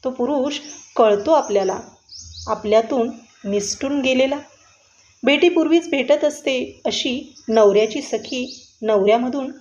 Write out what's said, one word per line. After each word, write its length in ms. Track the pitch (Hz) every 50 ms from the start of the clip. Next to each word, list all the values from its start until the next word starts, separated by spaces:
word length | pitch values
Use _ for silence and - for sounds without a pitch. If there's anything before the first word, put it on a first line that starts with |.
| -
तो 60 | 262
पुरुष 500 | 247 - 240 254 302 285 254 294 285 - - - - - - - _
कळतो 360 | - 240 214 208 202 208 -
आपल्याला, 480 | 320 294 262 - 208 202 190 185 214 - - - - _ _ _ - - - - - - - -
आपल्यातून 640 | 220 - - 208 214 220 226 226 285 254 226 247 233 - - _ _ _ _
निसटून 560 | 202 202 208 202 - - - - 269 285 285
गेलेला. 360 | 262 262 262 254 262 269 285 294 - - _ _ _ _ _ _ _ _ _ _ _ _ _ _ -
बेटीपूर्वीच 680 | - 285 294 359 349 349 330 320 311 320 339 330 -
भेटत 340 | - 277 262 254 285 294 302
असते 580 | 302 294 - - - 262 254 254 - - - _
अशी 500 | - - - - 277 247 247 - - _ - - -
नवऱ्याची 520 | 220 226 214 202 196 208 220 220 220 294
सखी 680 | 285 - - 220 214 - - 254 247 262 - - - _ _ _
नवऱ्यामधून 680 | - 214 214 208 190 202 214 233 247 254 247 285 262 277 262 -